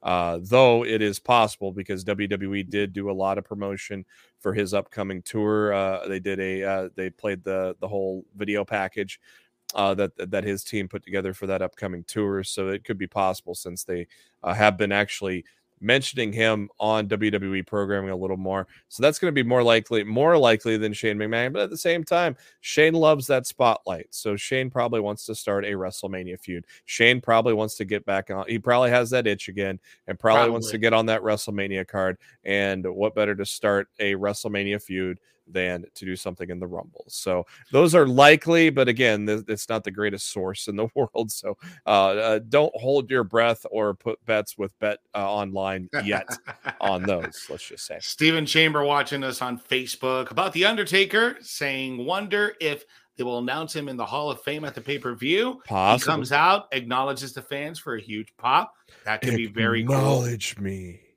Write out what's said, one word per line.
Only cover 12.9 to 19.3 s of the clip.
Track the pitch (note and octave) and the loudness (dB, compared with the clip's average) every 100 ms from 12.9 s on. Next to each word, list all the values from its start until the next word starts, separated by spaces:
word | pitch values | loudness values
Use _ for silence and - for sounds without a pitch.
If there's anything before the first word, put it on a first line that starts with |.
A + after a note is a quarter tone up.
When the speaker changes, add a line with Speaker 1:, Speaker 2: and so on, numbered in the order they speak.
| G2+ | -8
Speaker 1:
be | F#2+ | -4
possible | - F#2+ F#2 - | 0 0 -2 -8
since | F2+ F#2 F2 | -12 -10 -12
they, | - F2+ F2 _ _ _ | -8 -8 -8 _ _ _
uh, | F2+ | -4
have | G2 G#2+ F#2+ | 4 4 4
been | G#2 | 0
actually | G2+ G#2 - G2 F#2 E2 _ _ _ | 0 -2 -4 -4 -6 -8 _ _ _
mentioning | G2 C3 C3+ B2 A2+ | 0 2 2 -4 -4
him | G#2+ A2+ A2 G2+ _ | 0 2 2 -4 _
on | G#2+ A2 G#2+ | 0 2 0
W | G#2 G#2+ | 0 0
W | G2+ G2 | 0 -2
E | F#2+ | -4
programming | F2 G#2+ G2 G2+ F#2+ | -4 -4 -2 -2 -4
a | F#2 | -4
little | F#2+ F#2 | -4 -4
more. | F#2+ F#2+ F#2 - _ | -2 -4 -4 -12 _
So | - | 0
that's | C#3 D3+ | 2 2
gonna | F3+ | 0